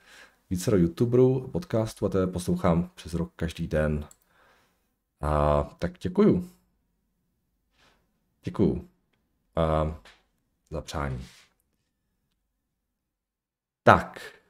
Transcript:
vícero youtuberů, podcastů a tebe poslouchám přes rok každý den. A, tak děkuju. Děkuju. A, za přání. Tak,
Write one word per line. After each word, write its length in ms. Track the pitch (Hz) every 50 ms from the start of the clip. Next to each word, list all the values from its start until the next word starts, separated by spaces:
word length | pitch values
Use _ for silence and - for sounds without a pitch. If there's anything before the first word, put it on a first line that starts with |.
| _ - - - - - _ _ _ -
vícero 260 | 92 90 - 123 107
youtuberů, 720 | 92 85 85 - - 123 117 120 127 131 131 131 131 131 -
podcastů 540 | - 87 - - - 110 110 107 - - 107
a 20 | 92
tebe 180 | 92 95 92
poslouchám 640 | 90 90 87 - 92 87 87 - 90 82 85 87 - -
přes 200 | - - 78 85
rok 160 | 82 82 - _
každý 300 | - 85 82 - - 85
den. 380 | - 80 76 76 78 76 73 76 - - _ _ _ _ _ _ _ _ _ _ _ _ _ _ _ _ _ _ _ _ -
A, 420 | 73 76 76 73 73 76 73 73 71 - - -
tak 140 | 85 - - -
děkuju. 480 | - 180 185 - 311 233 - 180 - - - _ _ _ _ _ _ _ _ _ _ _ _ _ _ _ _ _ _ _ _ _ _ _ _ _ _ _ _ _ _ _ _ _ _ _ _ _ -
Děkuju. 440 | - - - 95 73 - - - - _ _ _ _ _ _ _ _ _ _ _ _ -
A, 400 | 87 80 78 78 78 78 78 78 - - - - _ _ _ _ _ _ _ _ _ _ -
za 100 | 78 78
přání. 400 | 69 - - 78 71 67 65 62 64 - - - - _ _ _ _ _ _ _ _ _ _ _ _ _ _ _ _ _ _ _ _ _ _ _ _ _ _ _ _ _ _ _ _ _ _ _ _ _ _ _ _ _ _ _ _ _ _ _
Tak, 380 | - 117 98 87 - - - - - - - - _